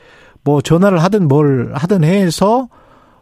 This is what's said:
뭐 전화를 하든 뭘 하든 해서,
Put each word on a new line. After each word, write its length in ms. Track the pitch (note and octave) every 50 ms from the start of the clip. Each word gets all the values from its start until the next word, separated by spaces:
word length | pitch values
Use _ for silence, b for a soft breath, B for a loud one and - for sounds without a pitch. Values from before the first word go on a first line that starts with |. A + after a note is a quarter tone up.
| b b b b b b b b -
뭐 160 | C#3 D3 C#3+
전화를 420 | - - D3+ E3+ F#3+ G3+ F#3+ E3 D#3+
하든 220 | F#3+ G#3 G#3+ F3+
뭘 460 | C#3+ C3 D3+ D3+ C#3+ C3+ B2 A#2 A#2 A2+
하든 300 | C#3+ E3 F3 G#3+ F#3 D3+
해서, 640 | D#3 F#3+ G3+ F#3+ F3 D#3 - F#3+ G#3 A3+ C4 C4 b b b b b b b b b b b